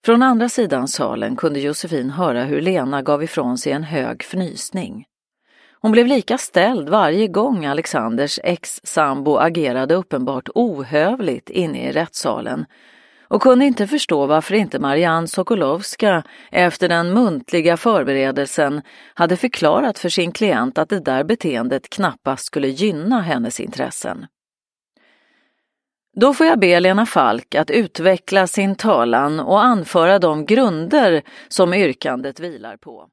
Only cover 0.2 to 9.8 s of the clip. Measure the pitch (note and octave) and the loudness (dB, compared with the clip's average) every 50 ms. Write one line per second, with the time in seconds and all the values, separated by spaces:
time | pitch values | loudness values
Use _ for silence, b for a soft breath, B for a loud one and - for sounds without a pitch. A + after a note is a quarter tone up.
0.2 | B3+ C4 B3 A3+ A#3+ A#3+ - - A#3 E3+ D3 C3 B2+ C#3 - - C#3 G#2 - A#2 | 6 4 4 2 0 0 0 -2 0 0 0 -2 -2 -4 -4 -4 -4 -4 -2 -4
1.2 | A2 A2 B2+ - - D#3+ D3 C#3 C#3 C#3+ D3 - - E3 E3 C#3+ B2 C3+ C#3 E3+ | -4 -6 -4 -2 -2 -2 -2 -2 -4 -4 -4 -4 -6 -4 -4 -4 -4 -4 -4 -2
2.2 | F3+ D#3 B2 A#2+ B2+ C#3 D3 C#3+ D#3 F#3 F#3+ E3 B2+ B2+ C#3+ C#3 C3+ C#3 D3 C#3+ | -2 0 0 -2 -2 -2 -2 -2 0 0 0 0 -2 -2 -4 -4 0 0 0 0
3.2 | D#3 D#3+ - E3 C#3 B2 B2 B2 - D3 C#3 C#3+ D#3+ D3+ E3 D3 B2+ A#2+ A#2 - | 0 -4 -4 -4 -2 -2 -4 -4 -4 -4 -4 -4 -6 -6 -4 -4 -4 -4 -6 -10
4.2 | - - - F#3 F#3 E3+ - - - - - F#3+ D#3+ - - G#2+ C3+ _ _ _ | -12 -8 -6 -6 -6 -6 -8 -10 -12 -8 -8 -8 -8 -8 -12 -16 -18 _ _ _
5.2 | _ _ _ b b b b b b b b b - A3 A3 A#3 A#3+ B3 C#4+ B3 | _ _ _ b b b b b b b b b 0 4 4 4 4 4 2 0
6.2 | F#3+ - A3+ C4 - - - F3+ F3 A3 C4 G3+ D3 C#3+ G3+ A3 F#3 D3+ D#3+ G3 | 2 0 -4 -4 -4 -2 0 2 2 2 0 -2 -2 0 2 2 2 2 2 0
7.2 | A3 G3 E3 F#3+ A3 C#4 B3 F#3 D3+ C#3+ C#3 D#3 D#3+ - - C#3+ A2 A2+ A2+ A#2+ | 0 0 0 -2 0 0 -2 -2 -2 -4 -4 -4 -4 -4 -4 -4 -2 -2 -2 -2
8.2 | C#3+ C#3+ - - - F3 F3 - - - - - _ - - D#3+ D#3 C#3 C3+ C#3 | -2 -2 -4 -4 -2 -2 -2 -2 -6 -14 -14 -14 _ -4 0 0 0 0 0 -2
9.2 | C3+ D3+ D3 A#2+ D3 E3 E3 E3+ D3+ C3 B2 C3 | 0 0 2 2 2 2 0 0 -2 -2 -2 -2